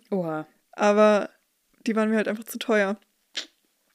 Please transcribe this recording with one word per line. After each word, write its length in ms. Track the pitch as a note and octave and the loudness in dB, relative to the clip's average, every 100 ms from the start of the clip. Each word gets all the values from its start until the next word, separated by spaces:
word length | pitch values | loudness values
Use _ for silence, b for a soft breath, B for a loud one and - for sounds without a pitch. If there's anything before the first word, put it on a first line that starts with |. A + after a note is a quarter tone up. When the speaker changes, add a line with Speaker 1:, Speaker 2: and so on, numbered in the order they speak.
| - | -6
Speaker 1:
Oha. 380 | G3 E3 D#3 D#3 _ _ | -6 -4 -6 -10 _ _
Speaker 2:
Aber 580 | - G#3 G#3 G#3+ G#3 - _ _ _ _ _ - | -2 2 4 4 4 0 _ _ _ _ _ -4
die 100 | G#3+ | -2
waren 140 | A3 | 0
mir 60 | A3 | 0
halt 120 | G3+ | -2
einfach 180 | G#3+ - | -4 -10
zu 120 | A#3 | -12
teuer. 400 | - G#3+ G3 G#3+ _ _ _ - - _ _ _ _ | -2 0 0 -4 _ _ _ -14 -14 _ _ _ _